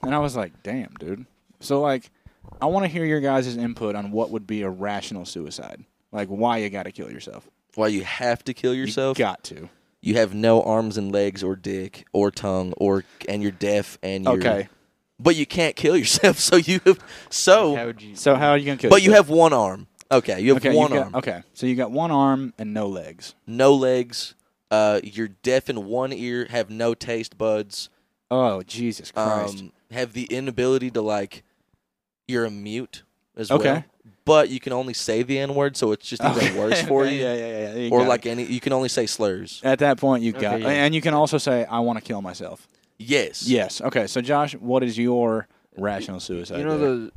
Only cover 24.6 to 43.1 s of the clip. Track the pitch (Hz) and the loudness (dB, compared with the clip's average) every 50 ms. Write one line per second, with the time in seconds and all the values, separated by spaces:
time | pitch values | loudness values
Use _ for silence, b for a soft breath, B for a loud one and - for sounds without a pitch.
24.6 | _ - 107 107 107 107 104 101 - 104 98 107 113 104 98 _ - 123 127 131 | _ 0 2 2 4 4 2 0 -2 -6 -8 -8 -8 -8 -8 _ -2 0 0 0
25.6 | - - 131 113 98 98 110 123 131 135 135 98 117 123 120 123 120 - 120 120 | 0 -2 -6 -6 -6 -6 -4 -4 -4 -4 -6 -8 -8 -6 -6 -6 -6 -4 -4 -4
26.6 | 110 98 107 110 117 117 117 - - - 117 113 113 - _ - 110 110 107 107 | -4 -4 -4 -4 -2 -2 -4 -4 -6 -6 -6 -6 -6 -8 _ -4 -2 0 0 -2
27.6 | 107 101 - - - - _ _ _ _ _ _ _ - 123 131 127 120 101 95 | -4 -6 -10 -14 -14 -14 _ _ _ _ _ _ _ -2 0 2 2 2 0 -2
28.6 | 92 - - 113 120 117 107 - 98 - - 107 110 107 107 107 104 101 101 98 | -6 -10 -8 -6 -6 -6 -6 -8 -12 -10 -6 -4 -2 0 0 -2 -4 -6 -8 -12
29.6 | 95 - - _ _ - 113 123 127 120 110 120 123 - - 127 135 135 123 117 | -16 -18 -20 _ _ -12 -8 -8 -8 -6 -6 -8 -8 -6 -6 -6 -6 -6 -4 -2
30.6 | 123 131 131 131 123 127 117 117 107 107 107 104 101 - - - - _ _ _ | 0 2 2 0 0 -2 -4 -4 -2 -2 -2 -2 -4 -6 -10 -18 -20 _ _ _
31.6 | _ _ _ _ _ _ _ _ _ _ _ _ _ - 127 120 117 113 104 101 | _ _ _ _ _ _ _ _ _ _ _ _ _ -4 -2 -2 -2 -2 -4 -8
32.6 | 101 104 107 120 131 - - - - _ _ _ _ _ - - 110 101 135 151 | -10 -8 -8 -8 -8 -10 -14 -20 -20 _ _ _ _ _ -12 -10 -4 0 0 2
33.6 | - 143 135 160 151 _ _ _ _ 113 98 _ - - 156 156 151 - 127 127 | 2 2 0 -2 -4 _ _ _ _ -20 -20 _ 2 4 6 6 4 4 0 -6
34.6 | - 143 127 123 131 131 117 - - - 110 113 123 123 139 135 139 139 139 139 | -6 -6 -4 -4 -4 -6 -6 -6 -4 -2 0 0 0 0 -2 -2 -2 -2 -2 -2
35.6 | 143 143 135 - - 110 107 - - - 127 113 - 143 131 120 - - 95 101 | -2 -2 -2 -2 0 0 0 -2 -4 -8 -6 -2 -2 0 0 2 0 0 0 0
36.6 | 104 110 151 175 160 - 135 135 139 139 139 139 127 123 120 120 117 117 113 107 | 0 0 0 0 0 2 2 2 2 2 0 -2 -2 -2 -2 -4 -6 -6 -6 -6
37.6 | 107 104 107 120 123 117 117 123 123 127 123 117 - 117 117 120 123 - 123 123 | -8 -6 -6 -6 -2 2 4 4 4 4 2 0 0 -4 -6 -6 -6 -6 -6 -4
38.6 | - - 135 131 131 123 - - 117 107 - - 110 101 92 92 - 92 - - | -2 0 0 0 0 0 -2 -2 -2 -2 -2 -2 -2 -2 -2 -4 -8 -12 -12 -4
39.6 | - 131 135 127 147 143 135 120 - 139 131 123 117 117 107 123 107 104 104 110 | 0 0 2 4 4 2 2 2 2 2 2 2 2 -2 -2 -2 -2 -2 -2 -2
40.6 | 110 127 143 143 143 147 160 160 143 165 151 147 151 143 - 143 - 147 127 120 | -2 0 0 2 2 2 2 0 0 2 2 2 2 2 2 0 0 0 0 0
41.6 | 117 - 113 117 117 120 117 110 - - 120 101 98 92 90 - 101 87 87 - | 0 -2 -2 -2 -2 -2 -2 -4 -6 -8 -8 -8 -8 -10 -12 -12 -14 -14 -14 -16
42.6 | - _ _ _ _ _ _ - 110 117 | -20 _ _ _ _ _ _ -12 -4 0